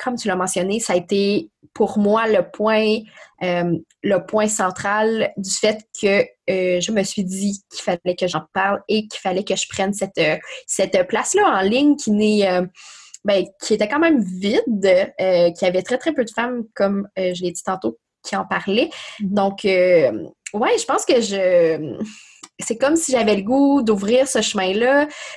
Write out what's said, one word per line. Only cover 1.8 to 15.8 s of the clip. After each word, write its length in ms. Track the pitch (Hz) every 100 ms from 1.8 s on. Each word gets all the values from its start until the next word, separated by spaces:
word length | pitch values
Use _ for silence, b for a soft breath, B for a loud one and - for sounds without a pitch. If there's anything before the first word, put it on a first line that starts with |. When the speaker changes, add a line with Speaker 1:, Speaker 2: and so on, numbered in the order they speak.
| 202 214
Speaker 1:
moi 280 | 202 220 226
le 220 | 214 -
point, 480 | - 214 220 214 220 214 B B _
euh, 340 | 180 175 175 165 - _
le 160 | 202 185 170
point 220 | 214 214
central 840 | - 185 185 202 214 220 220 208 -
du 120 | 190
fait 320 | - 214 220 - -
que, 220 | 202 202 - _ -
euh, 300 | 185 185 180
je 120 | 180
me 100 | 220
suis 220 | 202 -
dit 380 | 185 190 202 202 _
qu'il 120 | -
fallait 340 | - 175 180 180
que 80 | 180
j'en 180 | 165 -
parle 300 | 190 196 202 -
et 200 | 214 214
qu'il 120 | -
fallait 240 | 190 180
que 120 | 208 190
je 100 | -
prenne 260 | - 196
cette, 240 | 202 190 -
euh, 180 | 156 156 B B -
cette 400 | - 190 190 180
place-là 500 | 220 - 381 381 208
en 20 |
ligne 340 | 190 247 294 294
qui 140 | 220
n'est, 360 | 208 214 214 190
euh, 160 | 180 180 B B B B -
ben, 200 | - 196 185 _
qui 120 | -
était 140 | 214 208
quand 100 | 294
même 240 | 330 277
vide, 400 | 180 185 202 277 359 208 196 180 202 -
euh, 300 | 185 175 175
qu'il 140 | 170 185
y 20 |
avait 140 | 185